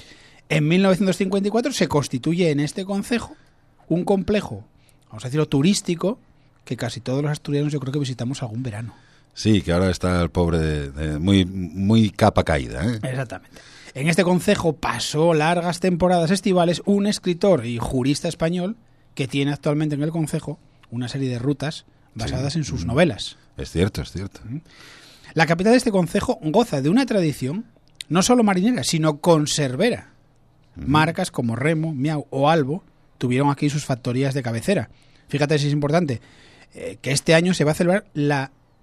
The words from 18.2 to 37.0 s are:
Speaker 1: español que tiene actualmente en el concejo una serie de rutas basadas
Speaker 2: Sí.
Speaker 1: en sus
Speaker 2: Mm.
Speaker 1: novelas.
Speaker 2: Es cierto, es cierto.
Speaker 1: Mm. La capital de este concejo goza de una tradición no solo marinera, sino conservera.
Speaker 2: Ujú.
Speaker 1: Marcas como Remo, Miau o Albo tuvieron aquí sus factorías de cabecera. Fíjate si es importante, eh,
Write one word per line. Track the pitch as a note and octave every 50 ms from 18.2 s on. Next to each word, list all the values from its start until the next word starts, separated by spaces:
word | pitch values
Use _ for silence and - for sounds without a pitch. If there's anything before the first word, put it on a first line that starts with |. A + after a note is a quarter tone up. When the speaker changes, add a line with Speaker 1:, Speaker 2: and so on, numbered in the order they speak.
| -
Speaker 1:
español | E3+ D#3 - E3 E3 F3 F3+ F3 G3 A3+ - - _ _ _ _ _ -
que | - C#3 B2
tiene | - C#3 C#3 C#3+ D3
actualmente | - - D#3 D3 D3+ D#3 D3+ D3
en | C#3 D3
el | D#3+
concejo | D#3+ E3+ D#3 - - D#3 - - D3+ - _ _ _ _ _ -
una | A#2 A#2+ B2+
serie | A#2 - C#3 C3+ B2+
de | B2 A#2
rutas | A#2 C#3 C#3+ - C3 D3+ - - - _ _ _ _ _ -
basadas | - A2 C#3+ C3 B2+ - C#3+ -
Speaker 2:
Sí. | E3
Speaker 1:
en | C#3+
sus | - - A#2+ -
Speaker 2:
Mm. |
Speaker 1:
novelas. | - A#2 C#3+ F#3 D#3 G2+ - - - - _ _ _ _
Speaker 2:
Es | - - -
cierto, | - D#2+ F#2 G#2+ - -
es | C2 -
cierto. | - F2 G2 F#2+ - - -
Speaker 1:
Mm. | G#2 B2 E3 - - - - - - - - - - - - - - -
La | D#3+ E3
capital | D3+ E3 E3+ F#3 A3
de | B3
este | C4 - A#3
concejo | G3 F#3 E3+ D#3+ - G3+ - - A#3 -
goza | - D#3 D3+ G#3+ A#3+ - E3 C#3
de | C3 D3
una | F#3 C4 C#4
tradición | A3+ A3 G3 E3+ D3+ C3+ - C3 B2+ D#3 G#3+ - - _ _ _ _ _ - - -
no | D3 F3+
solo | F3+ - B3 B3 A3
marinera, | G#3 F#3+ F3+ F#3 A#3+ B3+ G3+ -
sino | - - D#3+ D#3 D#3 D3 C#3+
conservera. | - F3+ E3 D3+ D3+ - - - D3 C3 B2+ C3 G3+ A#3+ G#3+ G2 - - _ _ _ _ _ _ _ _ _ _ _ _ -
Speaker 2:
Ujú. | - C#2+ -
Speaker 1:
Marcas | C#3+ D3+ D#3 D#3+ E3 - F3+ -
como | - - B2 A#2 A2+
Remo, | A2+ C3 D#3 E3 D#3 D#3+ D#3+ D#3
Miau | B2+ C3+ D#3 D#3 D3 - -
o | - C3+ C#3 D3
Albo | E3 E3 C#3 C3 D#3 G3 - _ _ _ _ _ _
tuvieron | - - A#2+ B2 B2+ C#3+ C#3+
aquí | C#3+ - D3+ D3
sus | C#3 D3 -
factorías | - C3+ - - B2+ A#2+ B2+ C#3 C#3 C3
de | C#3+ A#2+
cabecera. | A#2+ A2+ A2+ - - G3+ D#3+ A2 - - _ _ _ _ _ _ -
Fíjate | - C#3 D3+ C#3+ D#3
si | D3 C#3+
es | C#3+ D3
importante, | D3+ C#3+ C#3+ D3+ F3+ F3+ C#3 A#2+ - - - - - - - - - - _ -
eh, | - F#2 F#2 G2 -